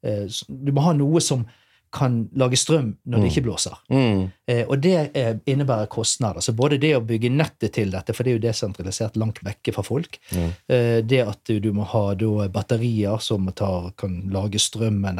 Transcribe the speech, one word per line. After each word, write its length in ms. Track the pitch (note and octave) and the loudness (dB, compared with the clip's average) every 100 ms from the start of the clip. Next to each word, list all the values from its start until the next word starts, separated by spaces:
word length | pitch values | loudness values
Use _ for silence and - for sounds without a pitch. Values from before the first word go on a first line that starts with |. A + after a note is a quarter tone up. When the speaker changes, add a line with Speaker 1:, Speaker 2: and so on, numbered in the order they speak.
Speaker 1:
Eh, 220 | B2 G#2+ G2+ | -4 -4 -4
s-, 160 | - - | -8 -10
du 240 | C3+ C#3 | -6 -2
må 100 | C#3 | 2
ha 120 | D#3+ | 4
noe 260 | D#3 C#3+ E3 | 4 4 2
som 240 | E3 C3 A2+ _ _ _ _ - | 2 -2 -2 _ _ _ _ -2
kan 320 | C3+ A#2+ A2+ C3 | 0 2 -2 0
lage 220 | B2+ B2 | 2 2
strøm 380 | - D#3+ B2 G3+ - | 2 2 2 -4 -2
når 140 | A#2+ | 2
det 20 | |
Speaker 2:
Mm. 80 | G2 | 2
Speaker 1:
ikke 120 | E2 | 2
blåser. 320 | B2 F#2 - - _ | 0 -2 -6 -8 _
Speaker 2:
Mm. 420 | C3 B2+ G2 F#2 - - | 2 4 2 0 -6 -2
Speaker 1:
Eh, 180 | A#2+ - | -2 0
og 140 | C#3 | 2
det, 300 | D#3+ F3+ C#3+ D3 | 4 4 2 0
eh, 200 | A#2+ A2+ - | 0 0 0
innebærer 400 | C3+ C#3 A#2 G#2+ | 0 2 0 0
kostnader. 540 | - A2 - A2+ D#2+ | -2 -2 0 -2 -2
Så 100 | - | -2
både 240 | A2+ C#3 C#3+ | 0 2 2
det 140 | D3+ | 4
å 60 | C#3+ | 2
bygge 320 | A2+ A2+ A#2+ | 2 0 2
nettet 400 | C3+ D3+ - G#2+ | 2 0 0 -4
til 180 | - G2+ | 0 -2
dette, 240 | F#2 - | -2 -6
for 100 | A2 | -2
det 100 | B2 | 0
er 40 | A#2+ | 2
jo 100 | A#2 | 0
desentralisert 680 | A2 G#2+ G2 F#2 G2 A2 A2 | -2 -4 -6 -8 -4 -4 -2
langt 240 | A2 G#2+ | -2 -4
vekke 320 | F#2+ G2+ - | -10 -6 -4
fra 80 | - | -4
folk, 380 | - C3+ E3+ - - | -2 -4 -4 -12 -6
Speaker 2:
Mm. 220 | F2+ E2+ F2 _ | -2 -2 -4 _
Speaker 1:
eh, 320 | B2+ A#2 A#2 | 2 4 2
det 200 | A2+ C3 A2 | 2 2 0
at 140 | G2+ - | -4 -2
du, 140 | G#2+ | 0
du 120 | G#2+ | 0
må 140 | G2+ G#2 | -2 0
ha 280 | A2+ G2+ | 0 0
da 340 | G2 A2 G#2 G2+ | 0 0 0 -2
batterier 680 | G#2 G#2 A#2+ A#2+ A2 G2+ G#2+ | -4 -2 0 0 0 0 -2
som 260 | - G#2+ F#2 F#2 | -2 -2 -2 -2
tar, 360 | G2 F2+ F2 - | -2 -2 -6 -8
kan 340 | G2 F2+ F#2+ | -6 -6 -4
lage 300 | F#2+ G#2 G2+ | -2 -2 -2
strømmen 580 | - A2 A2 G#2 G2 F2+ | -2 -2 0 0 0 -2